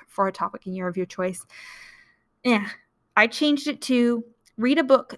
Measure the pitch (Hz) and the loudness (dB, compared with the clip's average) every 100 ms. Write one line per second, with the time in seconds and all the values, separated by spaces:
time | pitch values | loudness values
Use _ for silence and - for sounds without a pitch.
0 | _ - 196 - 196 - 190 185 180 180 | _ -4 -2 -2 -6 -6 -10 -8 -6 -6
1 | 180 - 185 180 - - - - - - | -6 -6 -6 -6 -16 -20 -20 -20 -20 -20
2 | _ _ _ _ 247 220 202 - _ _ | _ _ _ _ 0 0 -2 -14 _ _
3 | _ - 226 - 302 294 294 285 - 247 | _ 2 2 2 0 0 -2 -6 0 2
4 | 240 233 226 _ _ - 240 294 277 269 | 2 0 -6 _ _ -2 0 2 4 2
5 | - | 2